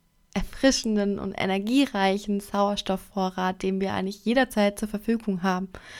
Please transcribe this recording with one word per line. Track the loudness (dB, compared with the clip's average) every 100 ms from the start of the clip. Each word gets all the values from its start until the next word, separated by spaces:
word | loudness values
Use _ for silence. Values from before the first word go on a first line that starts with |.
| _ _ _
erfrischenden | -6 -6 2 2 4 0 0 0 -2
und | -4
energiereichen | -2 0 0 2 2 2 2 2 2 0 -4
Sauerstoffvorrat, | -2 0 0 0 -2 -4 -4 -2 -2 0 -2 -2
den | -2 0
wir | -2
eigentlich | -2 -4 -4
jederzeit | 0 2 2 2 2 2
zur | -4
Verfügung | -4 0 0 0 0
haben. | 0 -2 -4 -10 -16